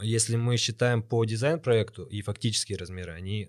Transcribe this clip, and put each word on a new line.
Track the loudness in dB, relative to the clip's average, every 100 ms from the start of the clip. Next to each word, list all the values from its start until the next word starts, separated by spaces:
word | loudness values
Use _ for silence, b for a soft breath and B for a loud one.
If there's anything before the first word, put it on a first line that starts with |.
если | 0 0 2 2
мы | 2 2
считаем | 0 2 2 2
по | 2 2
дизайн-проекту | 2 2 0 2 4 4 2 -4
и | -6 -4
фактические | -4 -2 0 0 -2 -6
размеры, | -6 -10 -10
они | -8 -6 -6